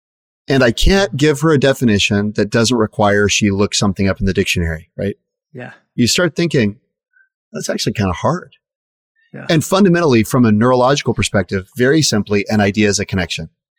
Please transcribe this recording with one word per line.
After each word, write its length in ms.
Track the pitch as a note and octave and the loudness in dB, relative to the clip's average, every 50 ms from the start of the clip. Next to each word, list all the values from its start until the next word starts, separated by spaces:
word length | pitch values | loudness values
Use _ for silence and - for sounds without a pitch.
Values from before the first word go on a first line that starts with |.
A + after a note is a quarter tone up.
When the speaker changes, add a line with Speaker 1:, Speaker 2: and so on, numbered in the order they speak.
| _ _ _ _ _ _ _ _ _ - | _ _ _ _ _ _ _ _ _ -2
Speaker 1:
And 140 | C#3 C3 B2+ | 0 2 2
I 100 | A#2 A2+ | 2 2
can't 440 | - - - F#3+ G3 G3 - - | 2 2 2 4 2 0 -2 -2
give 240 | C3 C#3+ D3+ D3 C#3 | 0 0 0 0 2
her 120 | D#3 E3 D#3 | 2 2 2
a 60 | C#3 | 2
definition 720 | C3 C#3 C3+ - C3+ A#2 G#2 G2 - - G#2+ G2+ G#2 G#2+ G#2 | 2 2 2 2 2 0 2 2 0 0 0 -2 -2 -2 -2
that 180 | - G#2 G#2 | -2 -2 -2
doesn't 260 | - A#2 A2+ A2 B2 | 0 0 0 2 0
require 520 | A2+ A2 G#2 - - G#2+ G2+ G#2 G2+ G#2 G2 | 0 -2 -2 -2 0 0 0 2 2 0 0
she 220 | - - G#2+ G#2 | 0 0 0 0
look 240 | G2 G2 G2+ G2 - | 0 0 -2 -2 -2
something 340 | - G#2+ G2+ F2+ - G2 F#2+ | -2 -2 -2 -2 0 -2 -2
up 120 | F#2 - | -2 -2
in 60 | G2 | -2
the 60 | F#2+ F2+ | -2 0
dictionary, 560 | G2+ F#2+ - - F2+ E2+ E2 D#2+ D#2+ E2 _ _ | 0 -2 -2 -2 -2 -4 -4 -4 -8 -12 _ _
right? 200 | - G2 G2+ G2+ - _ _ _ _ _ _ - | -8 -6 -6 -8 -8 _ _ _ _ _ _ -20
Speaker 2:
Yeah. 180 | B2+ B2 B2 - - _ _ _ | -18 -18 -18 -20 -20 _ _ _
Speaker 1:
You 120 | - A#2+ | -2 -2
start 280 | A2+ - - F3+ E3 - | 0 0 0 -2 -2 -2
thinking, 440 | - E3+ D#3+ - C#3+ A2 G2+ G#2 - _ _ _ _ _ _ _ _ _ _ _ _ _ _ - | -2 -2 -2 0 0 0 0 -2 -6 _ _ _ _ _ _ _ _ _ _ _ _ _ _ -14
"That's 180 | - - - | -12 -8 -8
actually 220 | - - - - A2 | -8 -6 -4 -6 -4
kinda 180 | - G2+ F#2 F2 | -2 -2 -4 -4
hard." 440 | - - A#2+ D#3 F3+ - - _ _ _ _ _ _ _ _ _ _ _ _ _ _ _ _ - | -4 -4 -4 -4 -4 -8 -16 _ _ _ _ _ _ _ _ _ _ _ _ _ _ _ _ -20
Speaker 2:
Yeah. 140 | - - - | -12 -6 -2
Speaker 1:
And 160 | F3 D#3 - | -2 0 0
fundamentally, 600 | - F#3+ F#3+ G3+ F#3 E3+ E3+ F3 D3 B2 A2+ G#2+ | 0 0 2 2 2 2 2 2 2 2 2 2
from 200 | - - C3 B2 | 2 2 2 2
a 80 | A2 G#2+ | 4 4
neurological 640 | G#2 A#2 B2+ C3 B2 B2 B2+ C#3+ C#3+ - - A2 | 2 2 2 2 2 2 2 2 0 -2 -4 -4
perspective, 560 | - G#2 - - G#2 F#2 - G#2 F#2+ F#2 - - | -2 -4 -2 -2 -2 -2 -2 -4 -8 -8 -8 -4
very 260 | - B2 C3 D3+ D#3+ C#3+ | 0 2 2 2 2 2
simply, 420 | - A#2+ G#2 - - G#2 G2+ - - | 0 0 -2 -2 -2 -2 -2 -2 0
an 100 | G#3 G#2 | 0 0
idea 280 | - G3+ - G#2+ G#2+ G#2 | 0 0 2 2 0 0
is 100 | - - | 0 -2
a 80 | G2 | -4
connection. 420 | - - F#2 F2 - - - E2 - _ _ _ _ _ | -4 -4 -4 -4 -4 -6 -10 -12 -14 _ _ _ _ _